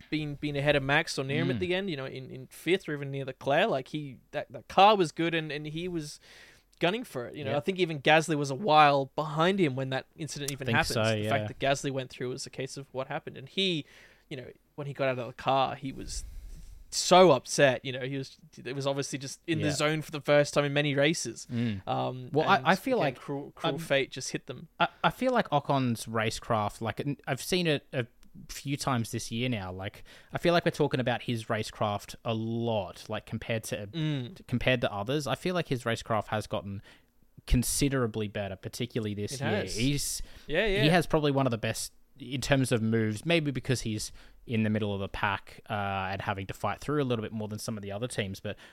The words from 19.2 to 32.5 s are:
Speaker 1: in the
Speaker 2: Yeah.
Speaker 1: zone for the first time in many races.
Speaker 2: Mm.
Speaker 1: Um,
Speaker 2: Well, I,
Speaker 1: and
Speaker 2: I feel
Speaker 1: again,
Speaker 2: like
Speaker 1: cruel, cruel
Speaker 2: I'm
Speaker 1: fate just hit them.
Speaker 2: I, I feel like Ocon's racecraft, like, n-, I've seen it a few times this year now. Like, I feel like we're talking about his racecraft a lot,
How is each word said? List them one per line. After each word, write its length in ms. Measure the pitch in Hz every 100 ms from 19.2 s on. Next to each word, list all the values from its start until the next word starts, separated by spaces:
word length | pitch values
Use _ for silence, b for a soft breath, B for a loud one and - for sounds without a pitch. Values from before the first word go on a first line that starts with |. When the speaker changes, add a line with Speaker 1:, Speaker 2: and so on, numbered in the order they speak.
| 131 - -
Speaker 1:
in 120 | 160
the 60 | 151
Speaker 2:
Yeah. 40 |
Speaker 1:
zone 280 | 143 151 156
for 80 | 147
the 100 | 151
first 320 | 135 147 143
time 100 | - 147
in 60 |
many 200 | 143 147 139
races. 520 | 147 160 120 - -
Speaker 2:
Mm. 340 | 120 117 98 -
Speaker 1:
Um, 420 | 127 127 127 127
Speaker 2:
Well, 160 | 135 151
I, 100 | 190
Speaker 1:
and 100 | 139
Speaker 2:
I 80 | 185
feel 220 | - 240
Speaker 1:
again, 80 | 151
Speaker 2:
like 100 | 131
Speaker 1:
cruel, 340 | - 143 143 -
cruel 180 | 165
Speaker 2:
I'm 60 | 170
Speaker 1:
fate 320 | 160 139 131
just 200 | - -
hit 140 | 156 -
them. 220 | 123 - -
Speaker 2:
I, 80 | 170 -
I 60 | 170
feel 220 | - 254
like 180 | 247 -
Ocon's 540 | 147 - 139 127 113 -
racecraft, 760 | 113 110 - - 110 104 -
like, 200 | 113 -
n-, 180 | 143 139 -
I've 140 | 135
seen 240 | - 185 170
it 200 | 139 -
a 140 | 143 120 _ - - -
few 280 | - 135 139
times 340 | - 123 113
this 200 | 113 -
year 180 | 113 127
now. 220 | 113 92
Like, 320 | 92 98 - - B B
I 60 | -
feel 160 | 175
like 100 | 170
we're 80 | 170
talking 280 | - 147 135
about 240 | 123 113
his 220 | - 117 110
racecraft 720 | 110 110 - 110 101 - -
a 100 | 120 113
lot, 680 | 113